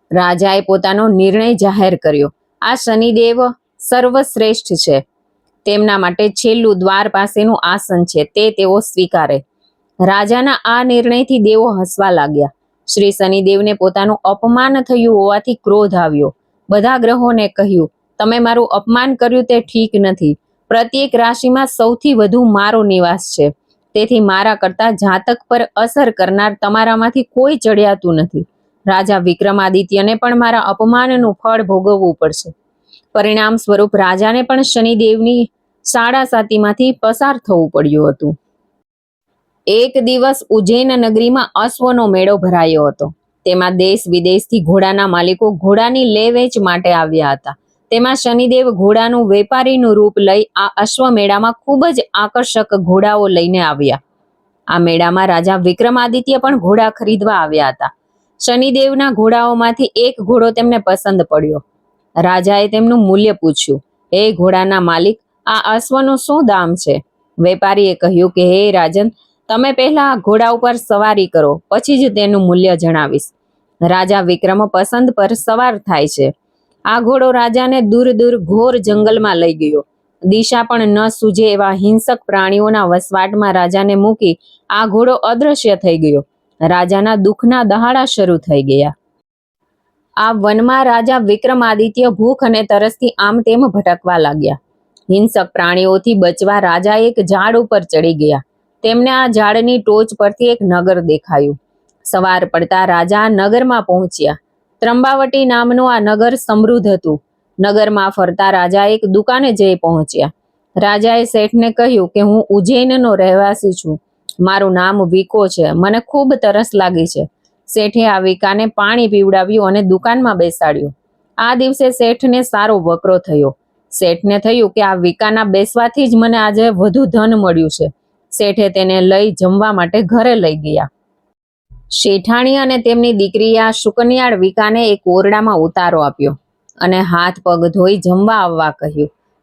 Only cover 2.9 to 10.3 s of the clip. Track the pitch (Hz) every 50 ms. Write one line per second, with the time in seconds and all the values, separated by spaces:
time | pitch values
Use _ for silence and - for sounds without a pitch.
2.9 | 220 220 226 233 220 226 233 233 233 240 254 247 247 - _ _ _ - - -
3.9 | 247 247 247 247 247 269 262 - - 226 220 220 220 220 - - 185 156 - -
4.9 | 147 135 135 _ _ _ _ _ _ _ _ _ _ _ - - 208 208 208 214
5.9 | 202 196 190 180 180 - 208 208 196 - - 226 226 233 226 220 202 180 185 190
6.9 | 190 196 214 214 - 190 196 202 - - 208 220 226 - - 170 180 202 - -
7.9 | 190 175 180 - - 160 151 - - 208 214 220 220 202 196 185 190 208 214 -
8.9 | - 185 185 175 - 170 156 - 143 135 139 _ _ _ _ _ _ _ _ _
9.9 | _ - 185 185 196 202 208 202